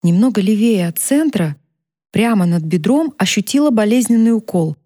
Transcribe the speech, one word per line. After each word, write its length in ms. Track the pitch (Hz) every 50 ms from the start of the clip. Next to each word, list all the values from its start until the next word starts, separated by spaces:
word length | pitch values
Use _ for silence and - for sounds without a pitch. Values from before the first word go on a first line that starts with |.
| -
Немного 380 | 175 170 180 220 262 220 214
левее 480 | 190 190 220 202 214 233 226 196 175 170
от 100 | 165 -
центра, 580 | - - 269 285 320 311 262 202 170 156 143 - _ _ _ _ _ _ _ _ _ _
прямо 360 | _ 208 214 233 233 202 180
над 160 | 175 170 170 160
бедром, 500 | 160 156 180 151 202 254 294 320 311 - _
ощутила 500 | 190 185 - - 190 - - 277 294 302
болезненный 640 | 254 214 214 208 226 254 240 214 233 233 226 226 233
укол. 420 | 220 220 - - 185 165 156 151 _ _